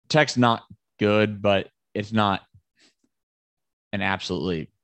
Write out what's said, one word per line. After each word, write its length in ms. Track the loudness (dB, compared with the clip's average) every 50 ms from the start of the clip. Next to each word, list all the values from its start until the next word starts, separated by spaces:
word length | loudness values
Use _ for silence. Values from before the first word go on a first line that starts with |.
| _ 0
Tech's 300 | 2 2 2 2 2 2
not 280 | 2 2 2 0 -4 -12 -20 _ _ _ _ 0
good, 420 | 2 2 4 4 2 0 -2 -2
but 280 | 0 0 0 0 -2 -6 _ _ _ _ -10
it's 160 | -8 -8 -4
not 300 | -2 0 0 0 0 -4 -6 _ _ _ _ _ _ _ _ _ _ _ _ _ _ _ _ _ _ _ _ _ _ _ _ _ _ _ _ _ -8
an 80 | -4
absolutely 680 | -4 -2 -4 -4 -4 -6 -6 -6 -4 -4 -6 -6 -8 -12 _ _